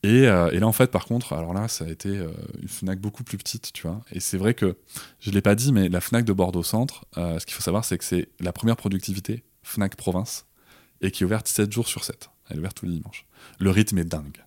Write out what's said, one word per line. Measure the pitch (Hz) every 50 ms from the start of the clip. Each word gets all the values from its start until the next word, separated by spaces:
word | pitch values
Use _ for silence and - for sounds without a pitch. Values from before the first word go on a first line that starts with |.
| -
Et, | 101 113 127 135
euh, | 123 101 90 85 85
et | - 87
là, | 101
en | 113
fait, | 110 - 127 120
par | - 90 -
contre, | - 117 120 123 - -
alors | 76 82 82 90
là, | 95 107
ça | 117 - - 78
a |
été, | 82 80 - - 98
euh, | 98 98 87 80 78 - - - - -
une | -
Fnac | 101 - - - 92 95 95
beaucoup | 98 104 101 - 123
plus | - - 98
petite, | - - - 113 - - -
tu | - -
vois. | 82 85 107 120 -
Et | - 90
c'est | - - -
vrai | 92 95 110 120
que, | - 110 95 90 _ _ _ - - - - _ _
je | - 107
l'ai | 101 98
pas | 95 104 101
dit, | 107 120 139 135
mais | 104 95 90
la | 90 87
Fnac | - - 117 117 120
de | 110 98
Bordeaux | 95 92 90 90 90
Centre, | 85 - - 110 123 135 - - - _ -
euh, | - 87 87 82 80
ce | -
qu'il | - -
faut | - -
savoir, | - 85 104 113
c'est | - 92
que | 85 -
c'est | - 90 90 - - _ _
la | 85 90 87
première | - - 113 113
productivité | - - 104 98 95 - - 95 98 95 - 110 120 _ _ _ _ _
Fnac | - - 110 101 98 -
Province | - - - 90 90 101 - - - - _ _ _ _ _ - _ _ _ _ _
et | - 95
qui | - - 95
est |
ouverte | 90 107 110 110
sept | - - - 104 101
jours | 104 120 117
sur | - - - -
sept. | - - _ - - _ _ _
Elle | _ -
est | 76
ouverte | 80 95 -
tous | - -
les | 92 87
dimanches. | 78 71 - - - - _ _ - - - - _
Le | 92 98
rythme | 92 104 110 - 107
est | 92 85
dingue | 85 82 78 73 71 71 - -